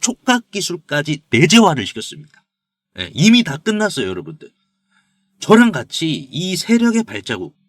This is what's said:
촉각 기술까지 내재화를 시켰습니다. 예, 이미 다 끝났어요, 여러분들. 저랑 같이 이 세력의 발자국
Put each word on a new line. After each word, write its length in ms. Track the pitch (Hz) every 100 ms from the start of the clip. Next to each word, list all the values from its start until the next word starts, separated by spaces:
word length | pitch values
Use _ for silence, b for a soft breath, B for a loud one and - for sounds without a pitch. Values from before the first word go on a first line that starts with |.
촉각 500 | - 240 - 247 -
기술까지 720 | 202 175 175 - 147 147 151 _
내재화를 560 | 113 151 220 202 135 98
시켰습니다. 580 | - - - 151 _ _ _ _ _ _ -
예, 120 | 90
이미 280 | 117 202 240
다 140 | 233 160
끝났어요, 500 | - 214 214 - 98
여러분들. 420 | 90 78 156 - _ _ _ _ _ _ _ _ _
저랑 340 | - 220 233
같이 560 | 139 110 - 160 117 -
이 260 | - 185 180
세력의 480 | - 233 233 226
발자국 520 | 226 104 - 107 - -